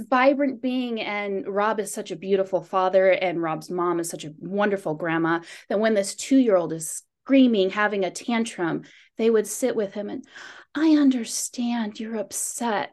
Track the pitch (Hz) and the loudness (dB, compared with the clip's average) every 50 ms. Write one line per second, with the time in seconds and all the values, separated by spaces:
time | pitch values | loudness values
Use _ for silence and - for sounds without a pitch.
0 | 220 - 269 254 254 277 294 262 285 269 262 220 - 254 254 262 247 240 233 220 | -2 0 2 4 4 4 4 4 2 -2 -2 -2 -4 -4 -2 -2 -2 -4 -4 -4
1 | - - 208 208 202 202 196 190 - - 190 202 202 220 214 214 196 196 - 214 | -4 -4 -6 -4 -4 -4 -4 -4 -4 -4 -2 0 0 0 0 -2 -4 -6 -8 -10
2 | 202 - 185 160 185 190 196 190 190 190 - 175 165 - - 190 185 185 185 190 | -8 -8 -10 -8 -4 0 0 0 2 0 -2 -4 -2 -2 0 0 2 4 4 4
3 | 190 190 180 - - 180 170 170 165 160 156 156 160 - 180 180 175 175 175 170 | 6 6 4 4 2 0 -2 -2 -2 -2 -4 -4 -6 -6 -4 -2 -2 0 0 -2
4 | 165 - - 160 - 151 156 - - 175 190 202 208 208 196 190 - 165 156 151 | -4 -6 -8 -10 -10 -12 -14 -12 -10 -6 -2 0 0 0 0 -2 -2 -4 -6 -4
5 | 175 165 165 165 165 160 170 165 165 - - - - - - 196 220 220 220 202 | -2 -2 0 0 0 0 0 -2 -4 -8 -18 -14 -8 -4 -2 0 2 2 2 2
6 | 196 - - - - - 277 269 254 226 196 175 170 156 160 165 160 - - - | 0 -2 -4 -8 -2 2 4 4 6 6 4 4 2 0 -4 -8 -8 -10 -12 -14
7 | - _ _ _ _ - 269 269 262 247 226 196 185 185 190 214 208 208 214 202 | -16 _ _ _ _ 4 6 6 6 6 6 4 2 0 0 0 0 0 0 -2
8 | 190 175 170 - - - 233 226 226 226 - - 175 160 151 151 - - - _ | -2 -4 -4 -6 -6 -4 -2 -2 -2 -4 -4 -4 -4 -2 -4 -4 -8 -12 -20 _
9 | _ _ _ - 226 226 226 214 208 214 - - 262 247 233 226 208 196 - 208 | _ _ _ 0 2 4 4 4 2 0 -2 -4 -2 -2 0 -2 -2 -4 -4 -8
10 | 208 202 202 - - _ - - - - - - - _ - 294 311 320 311 294 | -8 -8 -10 -10 -12 _ -20 -20 -20 -20 -20 -20 -18 _ -4 0 4 4 6 6
11 | 294 269 254 247 226 - - - - - - - 240 240 240 233 220 208 214 - | 6 4 4 2 0 -6 -6 -6 -8 -6 -6 -4 -4 -2 -2 -2 -2 -4 -6 -8
12 | 220 220 226 214 202 - - - - - - - 240 233 214 190 - - | -8 -6 -6 -6 -6 -6 -6 -8 -8 -6 -6 -4 -4 -2 -2 -2 -4 -4